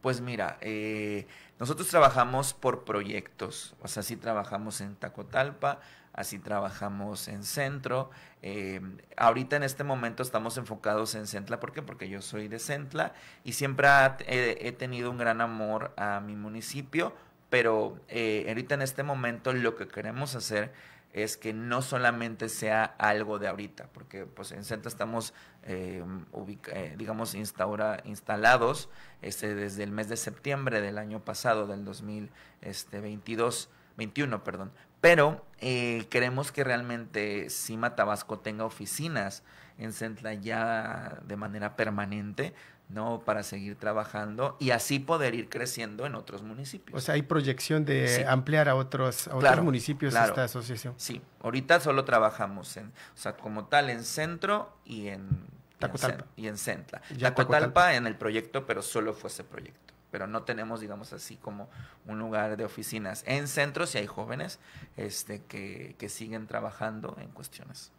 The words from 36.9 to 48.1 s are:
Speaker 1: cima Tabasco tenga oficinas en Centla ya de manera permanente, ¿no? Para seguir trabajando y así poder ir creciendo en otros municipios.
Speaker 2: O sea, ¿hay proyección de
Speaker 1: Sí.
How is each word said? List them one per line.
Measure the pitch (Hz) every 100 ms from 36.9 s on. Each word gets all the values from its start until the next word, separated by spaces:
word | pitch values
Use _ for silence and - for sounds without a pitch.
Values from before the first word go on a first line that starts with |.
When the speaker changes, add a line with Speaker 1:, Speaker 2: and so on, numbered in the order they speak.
| 117 117 110 104 101 87
Speaker 1:
cima | - - 113 120
Tabasco | 117 104 104 - 104
tenga | - 107
oficinas | 113 - 101 - 160 143 98 - - - - -
en | 113
Centla | 104 113 107 110
ya | 107 101 113 113 113 110 - - -
de | - 101
manera | 107 104 104 -
permanente, | 110 101 101 104 104 101 151 - - - _
¿no? | 101 113 117
Para | - 104
seguir | 101 98 101 104
trabajando | 107 107 107 104 104 107 139 -
y | 131
así | 120 - 139
poder | 139 165 135
ir | 117 113
creciendo | 131 120 120 113 104
en | 139
otros | 117 101 101
municipios. | 107 110 135 196 - 135
Speaker 2:
O |
sea, | 131
¿hay | 147
proyección | 143 156 135 131 - 156 147
de | 135
Speaker 1:
Sí. | 127